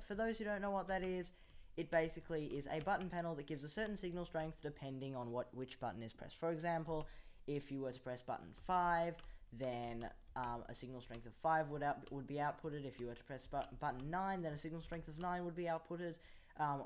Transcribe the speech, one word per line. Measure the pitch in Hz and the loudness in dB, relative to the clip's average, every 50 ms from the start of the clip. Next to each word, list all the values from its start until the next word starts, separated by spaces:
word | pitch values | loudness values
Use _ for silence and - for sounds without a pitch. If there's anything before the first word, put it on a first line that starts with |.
| - | -2
for | - 208 | -4 0
those | 196 226 226 226 226 | 2 2 2 2 2
who | 214 | 0
don't | 208 208 196 | 0 0 2
know | 202 202 | 2 2
what | 196 190 175 | 2 2 2
that | 190 190 185 185 | 2 2 2 2
is, | 185 185 180 175 - - - - - - - - - - | 2 2 0 0 -4 -8 -16 -18 -16 -16 -16 -14 -6 -4
it | - 170 151 175 | -4 0 6 6
basically | 165 160 165 - 170 - - 165 156 151 | 6 6 6 2 -4 -4 -2 0 0 0
is | 143 123 143 139 - 147 | 0 0 -2 0 0 0
a | 160 | 2
button | 143 190 202 220 190 180 | 4 4 4 4 2 0
panel | 175 175 170 170 165 | 0 0 0 0 0
that | 143 143 | -2 -4
gives | - 160 135 143 | -4 -4 -4 -6
a | 151 | -4
certain | - 214 220 214 208 | -2 0 0 0 0
signal | 196 - 180 170 180 170 | -2 -2 -2 -2 -2 -2
strength | - - 160 160 160 165 - - | 0 0 0 0 0 -2 -4 -4
depending | 147 143 - 143 135 135 131 135 135 135 | -6 -4 -4 -6 -4 -4 -4 -4 -2 -2
on | 127 120 117 | -2 -2 0
what, | 120 123 120 - - | 0 0 0 -2 -4
which | 127 131 127 - - | -6 -6 -6 -4 -4
button | 127 117 90 110 113 | -4 -2 -2 -2 -6
is | 110 - | -8 -8
pressed. | - - - - - | -10 -10 -10 -6 -2
For | 165 165 | 0 0
example, | 170 156 165 170 165 165 160 165 160 156 156 - - - - - - - - | 2 2 2 2 2 2 2 2 0 0 -2 -4 -8 -12 -14 -14 -16 -8 -4
if | - 147 143 143 - | -2 -2 -2 -2 -2
you | 139 135 | -2 -2
were | 135 131 120 | -2 -2 -2
to | 123 | -4
press | - 131 123 123 | -4 -4 -4 -4
button | - - 120 - - 85 113 - - | -4 -4 -4 -4 -6 -8 -12 -6 0
five, | - 185 180 175 175 170 170 170 170 165 - - - - - - - 117 | 4 6 6 8 8 8 6 6 4 0 -2 -6 -12 -12 -12 -14 -12 -6
then, | 117 131 127 120 120 120 117 117 117 117 - - - - - - | -2 0 0 0 0 -2 -2 -2 -4 -4 -6 -8 -10 -12 -6 -2
um, | 127 127 120 120 120 - - | 0 0 0 0 -2 -4 -6
a | 117 | -8
signal | - 131 123 131 123 | -8 -8 -8 -8 -8
strength | 117 - 117 117 113 | -8 -8 -8 -8 -8
of | 117 - - | -10 -4 2
five | - 160 160 160 156 147 | 4 6 8 8 6 4
would | 147 143 143 | 2 2 2
out, | 143 139 139 139 - | 2 2 2 -2 -6
would | - 139 131 | -4 -4 -4
be | 139 143 | -2 0
outputted. | 143 147 147 - - - 156 143 147 139 | 2 2 2 2 0 -2 -4 -2 -2 -4
If | 131 - - | -4 -4 -4
you | 120 | -4
were | 175 - | -4 -6
to | - - | -6 -8
press | - 139 131 - | -8 -8 -8 -6
bu-, | - - 139 123 - - - | -2 0 0 0 -2 -2 -2
button | 143 147 127 127 135 151 | 0 0 0 0 0 0
nine, | 170 185 190 196 190 180 165 | 2 2 2 2 2 2 0
then | 156 147 | 0 -2
a | 147 | -2
signal | - 160 160 165 160 | -4 -4 -4 -4 -4
strength | - 175 170 143 | -4 -6 -6 -6
of | 165 147 156 | -6 -6 -2
nine | 180 180 180 180 175 | 0 0 0 0 0
would | 175 165 | -2 -2
be | 175 175 | 0 2
outputted. | 170 165 160 - - 175 170 175 170 160 - - - - - - - - - | 2 2 0 0 -2 -4 -2 -2 -2 -4 -6 -10 -16 -18 -18 -18 -8 -2 2
Um, | 156 147 143 139 - | 4 4 4 2 0